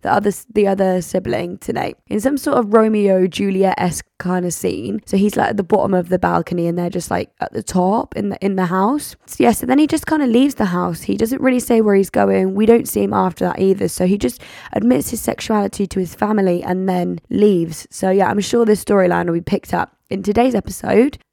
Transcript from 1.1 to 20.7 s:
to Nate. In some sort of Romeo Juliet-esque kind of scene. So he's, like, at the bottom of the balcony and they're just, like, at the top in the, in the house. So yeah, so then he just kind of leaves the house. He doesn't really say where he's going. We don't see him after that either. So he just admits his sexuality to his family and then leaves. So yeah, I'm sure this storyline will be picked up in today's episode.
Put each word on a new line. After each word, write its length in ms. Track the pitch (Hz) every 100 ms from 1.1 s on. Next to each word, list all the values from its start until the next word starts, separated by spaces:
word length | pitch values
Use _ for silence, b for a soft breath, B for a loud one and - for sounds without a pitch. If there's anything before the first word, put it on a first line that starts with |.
| - 185 - 175 185
to 160 | -
Nate. 240 | - - - _
In 140 | 214
some 180 | 240 285
sort 180 | 302 254
of 160 | 214
Romeo 540 | 220 220 214 202 190 185
Juliet-esque 800 | 165 202 190 190 - 180 160 - _
kind 280 | 180 180 180
of 80 |
scene. 480 | 170 180 180 110 208
So 140 | - 196
he's, 180 | 202 -
like, 140 | -
at 60 | 202
the 40 |
bottom 300 | 180 208 -
of 160 | 185 175
the 100 | 180
balcony 500 | 175 170 165 180 170
and 100 | 170
they're 100 | 175
just, 220 | 185 -
like, 200 | 180 - _
at 120 | -
the 100 | -
top 540 | 202 185 180 220 - -
in 140 | 202
the, 120 | 196
in 140 | 196 190
the 80 |
house. 500 | 180 185 202 285 - - -
So 180 | -
yeah, 80 | 233
so 140 | 220 247
then 120 | 269
he 80 | 302
just 200 | 320 -
kind 160 | 311
of 80 | 269
leaves 240 | 226 277
the 100 | -
house. 380 | 202 175 175 170
He 160 | - 196
doesn't 240 | 220 269
really 180 | 254 254
say 220 | - 233
where 140 | 214 196
he's 120 | 190
going. 460 | 214 202 190 190
We 100 | 196
don't 240 | 220 233 -
see 140 | 214
him 100 | 202
after 320 | 202 185 175
that 140 | 185 -
either. 300 | 190 190 185
So 180 | - 180
he 100 | 202
just 240 | 240 - B B B
admits 380 | - 226 254 -
his 100 | 226
sexuality 680 | - - - 214 196 - 196
to 140 | 190
his 140 | 180
family 480 | - 208 214 190 175
and 260 | - 185 185
then 320 | 180 180 175 _
leaves. 580 | - 208 185 165 160 -
So 180 | - 190
yeah, 220 | 190 190
I'm 100 | 202
sure 240 | 190 240
this 180 | 226 208
storyline 440 | - 202 185 175 175
will 80 |
be 80 | 170
picked 320 | - 202 -
up 180 | 175 - _ _
in 140 | 196
today's 320 | 196 214 254
episode. 640 | 226 -